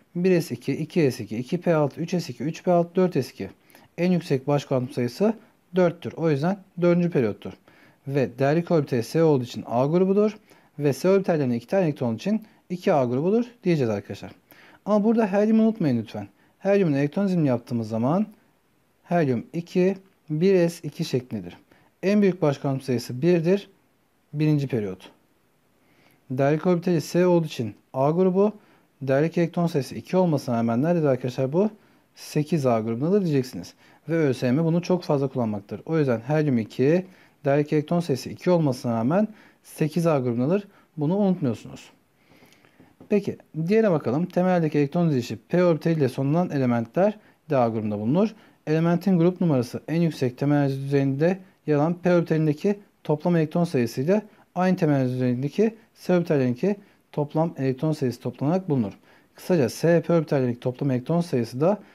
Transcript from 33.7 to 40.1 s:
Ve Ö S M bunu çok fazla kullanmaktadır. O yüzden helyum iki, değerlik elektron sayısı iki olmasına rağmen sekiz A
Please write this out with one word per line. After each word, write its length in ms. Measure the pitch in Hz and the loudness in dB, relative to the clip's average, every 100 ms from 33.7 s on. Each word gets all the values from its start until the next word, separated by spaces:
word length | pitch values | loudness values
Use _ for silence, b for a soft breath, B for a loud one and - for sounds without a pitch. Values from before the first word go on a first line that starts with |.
| - b b - | -18 b b -4
Ve 80 | 165 | 0
Ö 180 | 143 | 0
S 180 | 120 127 | 0 0
M 120 | 143 | 0
bunu 180 | 165 170 | 2 0
çok 200 | 170 180 | 0 -2
fazla 260 | - 143 139 | 0 0 0
kullanmaktadır. 540 | 131 110 104 - 107 - | -2 -4 -4 -10 -12 -4
O 120 | 160 | -2
yüzden 220 | 135 110 | 0 -2
helyum 380 | 120 156 151 117 | -2 0 0 0
iki, 480 | 107 - 135 175 185 B B B | -2 0 2 2 -2 B B B
değerlik 280 | 139 147 147 | 0 0 2
elektron 280 | 156 147 175 | 0 0 -2
sayısı 300 | 165 127 95 | -2 -4 -6
iki 200 | 104 180 | -6 0
olmasına 440 | 175 147 123 123 | 2 2 -2 -2
rağmen 340 | 113 120 185 214 B B B | 0 2 2 0 B B B
sekiz 440 | - - 151 175 | -12 -4 -2 0
A 120 | 165 | 0